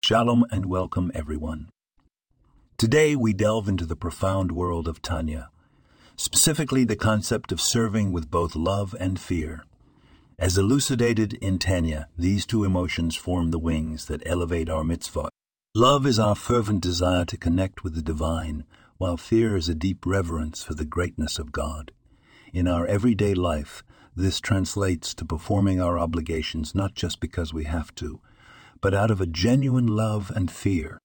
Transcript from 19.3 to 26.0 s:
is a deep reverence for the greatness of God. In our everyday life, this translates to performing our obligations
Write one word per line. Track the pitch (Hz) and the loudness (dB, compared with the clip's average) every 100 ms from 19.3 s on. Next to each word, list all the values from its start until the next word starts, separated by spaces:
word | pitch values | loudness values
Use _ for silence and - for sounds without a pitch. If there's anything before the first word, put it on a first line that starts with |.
| 113 113 | 2 4
is | 101 82 | 2 0
a | |
deep | 80 95 92 | 0 -2 -2
reverence | 87 98 85 80 78 - | 0 0 0 -4 -4 -8
for | - | -10
the | 78 | -6
greatness | 76 85 87 - 76 - | -4 -2 -4 -4 -6 -4
of | 73 | -6
God. | - 80 73 76 _ _ _ _ - - | -6 -6 -8 -12 _ _ _ _ -20 -8
In | 90 87 | -2 2
our | 87 87 | 2 2
everyday | 101 120 101 101 | 2 2 4 2
life, | 92 90 76 71 - - - - - | 2 2 0 -4 -14 -20 -20 -16 0
this | 95 - | 0 0
translates | - 98 92 - 98 85 - | 0 0 0 -2 0 -2 -4
to | - | -10
performing | 80 80 - 101 98 92 | -6 -6 0 2 4 4
our | 87 | 2
obligations | 87 | 0